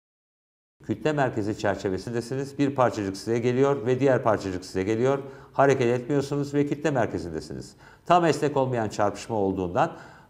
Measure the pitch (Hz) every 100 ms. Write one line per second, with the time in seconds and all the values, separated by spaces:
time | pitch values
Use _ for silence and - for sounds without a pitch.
0 | _ _ _ _ _ _ _ _ - 110
1 | 156 147 127 123 104 107 104 95 104 92
2 | 95 117 117 131 139 - 139 127 123 107
3 | 98 95 - 120 117 123 139 139 110 127
4 | 135 123 120 101 98 90 - 92 95 110
5 | 127 143 139 - - - 139 131 120 123
6 | 123 143 139 143 143 143 147 147 160 139
7 | 101 90 82 78 - 67 - - - -
8 | - 175 170 143 147 143 131 123 107 -
9 | 104 98 - 113 98 95 90 95 165 -
10 | - - -